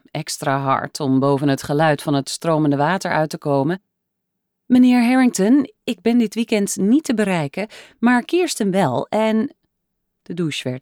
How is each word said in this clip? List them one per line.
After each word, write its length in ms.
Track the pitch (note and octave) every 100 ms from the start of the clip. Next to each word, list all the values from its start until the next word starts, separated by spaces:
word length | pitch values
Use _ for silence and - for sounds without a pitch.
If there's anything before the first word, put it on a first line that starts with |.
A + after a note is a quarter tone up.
| _
extra 480 | D3 D#3+ - D3 C3+
hard 400 | C#3 B2+ - -
om 200 | C#3+ C3
boven 280 | C#3 C#3 C#3+
het 160 | C3+
geluid 380 | - D3 D#3+ C#3+
van 120 | -
het 160 | C#3+ C3+
stromende 460 | - E3 D#3 D3+ C#3+
water 360 | D3 F#3 F3+
uit 180 | D#3 D#3
te 80 | E3+
komen: 440 | D3+ C#3 C#3+ F#3 _ _ _ _ _ _ _ _ -
"Meneer 380 | B3 B3+ B3
Harrington, 720 | A#3 C4 B3 - G#3+ C#4+ - _
ik 180 | - A#3+
ben 160 | A3+ A#3+
dit 180 | G#3+ G#3
weekend 400 | A#3 G#3+ G3+ -
niet 280 | G3 C#4
te 100 | -
bereiken, 540 | A3 G3+ F3+ C#3+ - G#3 - - _
maar 260 | A#3 B3 A3+
Kirsten 460 | F4 F4 - G3+
wel 360 | F#3 D#3 A#2+ -
en." 480 | G#3+ A3 A3 - - _ _ _ _ _ _
De 120 | -
douche 360 | F3 E3 - C3
werd 120 | B2+